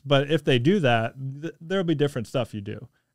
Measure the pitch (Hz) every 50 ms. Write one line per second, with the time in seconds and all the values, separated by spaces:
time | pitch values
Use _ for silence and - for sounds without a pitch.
0 | - 135 143 139 143 143 156 156 - 160 139 123 117 151 196 214 156 123 117 113
1 | 113 113 - 135 135 135 135 143 151 165 - _ 165 160 190 196 185 165 165 135
2 | 147 143 - 131 110 - - 135 120 - - 107 101 107 107 - - - _ _
3 | _ _